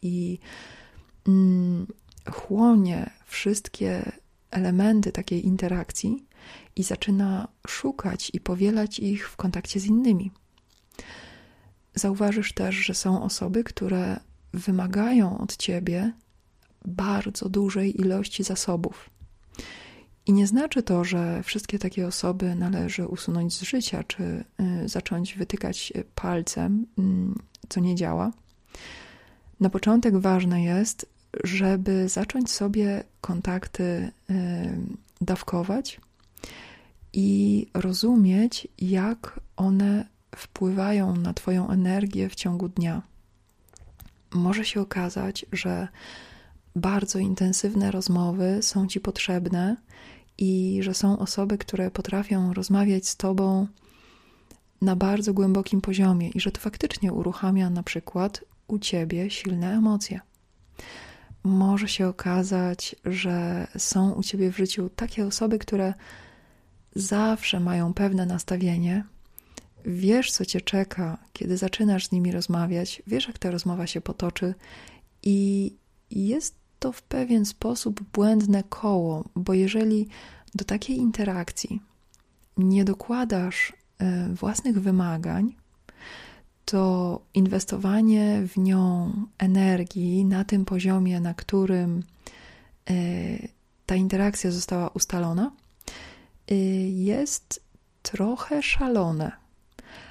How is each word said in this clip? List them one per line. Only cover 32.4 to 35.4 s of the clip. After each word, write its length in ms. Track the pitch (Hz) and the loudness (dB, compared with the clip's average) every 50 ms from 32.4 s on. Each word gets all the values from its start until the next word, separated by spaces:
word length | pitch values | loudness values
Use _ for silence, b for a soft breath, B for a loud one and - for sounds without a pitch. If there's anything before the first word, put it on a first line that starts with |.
| 247 - | -2 -2
sobie 540 | - - 202 202 208 220 208 202 202 202 - - _ _ | -2 -2 -2 0 0 2 0 0 0 -4 -6 -10 _ _
kontakty, 640 | - - 175 175 - 185 180 185 - - - - 180 175 175 170 180 - - _ _ - | -6 -4 -4 -2 -2 -2 -4 -4 -4 -6 -6 -4 -2 -2 -2 -2 -4 -6 -10 _ _ -4
y, 480 | 185 190 180 175 175 170 180 175 - 180 - - - - - _ _ - | -2 -2 -2 -2 -4 -4 -4 -4 -6 -6 -6 -8 -10 -12 -18 _ _ -6
dawkować 800 | 175 185 185 - | -2 -2 -2 -2